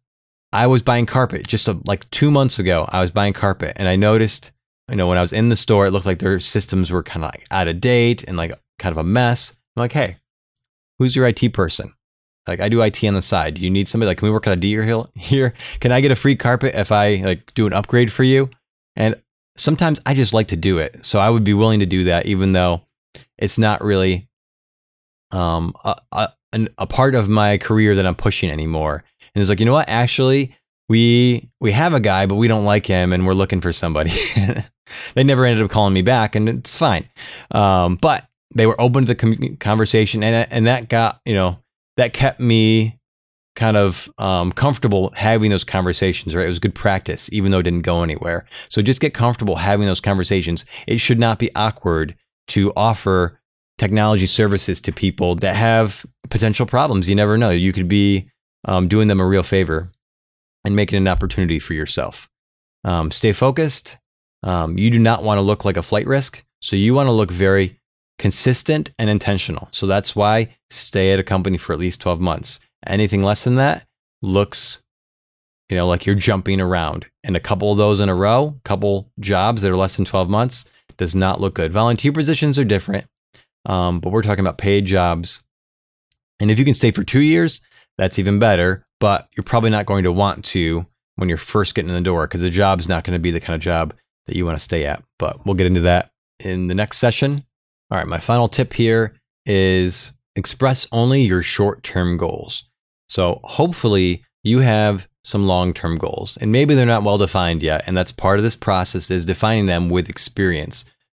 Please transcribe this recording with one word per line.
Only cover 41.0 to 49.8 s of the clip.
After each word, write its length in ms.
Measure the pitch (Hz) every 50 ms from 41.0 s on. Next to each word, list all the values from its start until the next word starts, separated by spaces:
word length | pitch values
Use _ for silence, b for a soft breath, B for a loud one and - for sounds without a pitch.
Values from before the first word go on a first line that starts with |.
| 117 110 - - _
you 80 | 135 107
know, 240 | 98 92 90 92 - _ _ _ _ _ _ _ -
that 160 | 127 117 -
kept 260 | - 139 135 - -
me 600 | 127 120 113 113 110 110 110 113 110 110 - - _ _ _ _ _ _ _ _ _ _ _
kind 200 | - 117 110 107
of, 320 | 104 101 95 87 - - - - -
um, 320 | 101 95 92 90 87 90
comfortable 600 | - - 131 143 135 - - 110 101 95 95 95 -
having 340 | - 107 110 113 113 107 104
those 140 | 101 92 -
conversations, 720 | - - 95 92 92 87 - 98 95 87 - - 80 78
right? 100 | 90 87
It 40 | 85
was 100 | 90 82
good 160 | - 98 -
practice, 520 | - - 104 98 95 - - - - - - 104
even 180 | 104 98 98
though 80 | 98 92
it 40 | 85
didn't 180 | 87 87 87
go 220 | 80 92 87 85 85
anywhere. 420 | 82 76 - - 85 85 87 - B B B B B
So 140 | - 110 104
just 180 | 120 131 -
get 140 | - 147 -
comfortable 400 | - 117 120 120 - 113 98 92
having 320 | 80 82 101 104 104